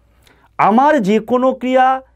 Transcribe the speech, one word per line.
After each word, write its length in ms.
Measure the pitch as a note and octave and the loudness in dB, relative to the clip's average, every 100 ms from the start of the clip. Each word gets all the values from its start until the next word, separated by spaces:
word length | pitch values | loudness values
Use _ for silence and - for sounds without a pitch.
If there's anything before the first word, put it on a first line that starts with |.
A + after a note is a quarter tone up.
| _ _ _ _ _ - | _ _ _ _ _ -2
আমার 440 | E3 A3+ C#4+ D4+ | 0 2 2 0
যে 160 | F#3+ A3 | 0 -2
কোনো 360 | A3 B3 C4 | -2 -2 -2
ক্রিয়া, 480 | C4 B3 C4 C4 C4 C4 | -4 -2 0 0 -2 -8